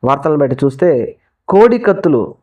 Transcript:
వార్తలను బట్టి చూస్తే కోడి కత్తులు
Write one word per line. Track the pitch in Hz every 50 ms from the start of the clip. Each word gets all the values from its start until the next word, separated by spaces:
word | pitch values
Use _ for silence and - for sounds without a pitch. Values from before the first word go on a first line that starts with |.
| -
వార్తలను | 127 135 135 - 160 156 147
బట్టి | 143 131 131 135 -
చూస్తే | 139 135 131 - 180 156 123 113 - - _ _ _ _ _ _ -
కోడి | 180 190 220 240 233 240
కత్తులు | 240 - 196 190 - 175 151 120 104 - - _